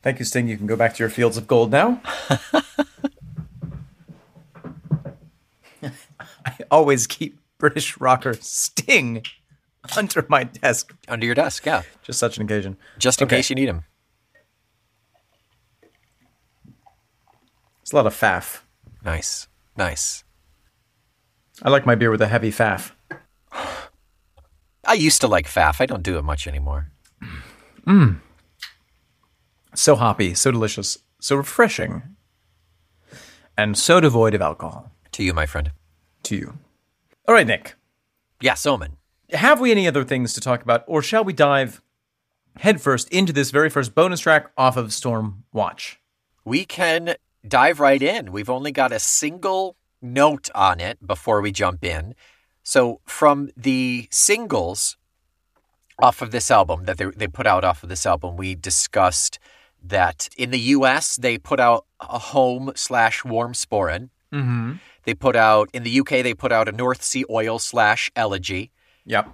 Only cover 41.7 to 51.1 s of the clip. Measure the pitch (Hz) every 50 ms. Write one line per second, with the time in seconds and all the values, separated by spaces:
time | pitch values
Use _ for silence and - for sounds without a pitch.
41.7 | - - _ _ _ _ _ _ _ _ _ _ _ _ _ _ _ - - 202
42.7 | 214 147 - 147 135 123 - - - 185 196 170 151 139 139 123 127 143 156 156
43.7 | - 143 131 110 - 156 170 185 180 160 - 165 156 151 - - _ - 131 131
44.7 | 127 127 120 107 110 - - 127 117 110 110 107 95 101 - _ - 110 101 85
45.7 | - - - - - _ _ _ _ _ _ _ _ _ _ 110 120 165 190 _
46.7 | - - - 165 160 170 170 170 170 - _ _ _ _ _ 104 135 127 131 156
47.7 | 175 143 147 139 139 135 135 139 208 226 135 95 90 104 107 104 127 131 139 147
48.7 | 135 139 131 127 117 110 - - - - - 147 165 185 180 196 190 190 190 185
49.7 | - _ _ _ _ _ - 123 120 135 143 156 147 139 - - - 104 95 95
50.7 | 90 85 85 95 123 _ - 90